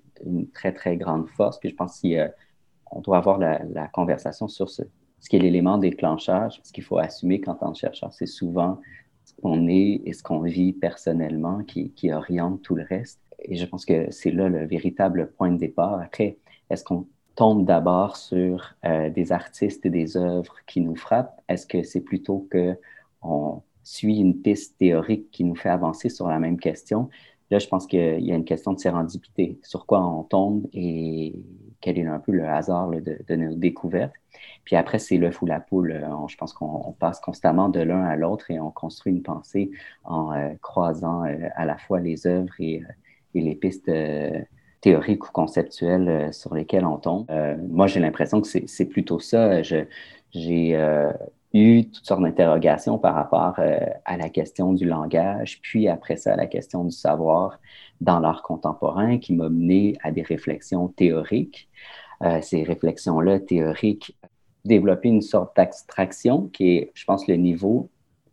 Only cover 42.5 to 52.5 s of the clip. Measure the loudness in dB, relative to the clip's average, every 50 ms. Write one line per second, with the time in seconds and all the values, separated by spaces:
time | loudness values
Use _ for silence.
42.5 | -6 -8 -6 -6 -6 -6 -8 -12 -18 -20 _ _ _ _ _ _ -4 -2 0 0
43.5 | -2 -2 -2 -4 -4 -4 -4 -2 -2 0 0 -2 -2 -4 -4 -4 -6 -6 -8 -12
44.5 | _ _ _ _ _ _ 6 6 6 6 4 2 -2 -2 -2 -4 -2 -2 -2 0
45.5 | 0 -2 -2 -2 -4 -4 0 2 2 2 2 2 2 0 -2 -4 -6 -8 -10 -6
46.5 | -6 -6 -2 0 2 2 2 2 -2 -2 -4 -4 -4 -4 -4 -4 -4 -2 -2 -2
47.5 | -4 -4 -6 -2 2 4 4 4 4 2 2 0 0 0 0 2 2 0 0 0
48.5 | -2 -4 -4 -4 -4 -4 -4 -2 0 -2 -2 0 -2 -4 0 2 2 4 4 4
49.5 | 4 2 0 0 -2 -2 -2 -4 -10 -18 -20 -20 -20 -20 _ _ -12 -8 -2 0
50.5 | 2 2 2 2 2 2 2 2 2 2 2 0 -2 -4 -10 -14 -16 _ _ _
51.5 | 4 8 10 10 10 8 6 4 -4 -14 -4 -2 0 2 2 2 4 4 6 6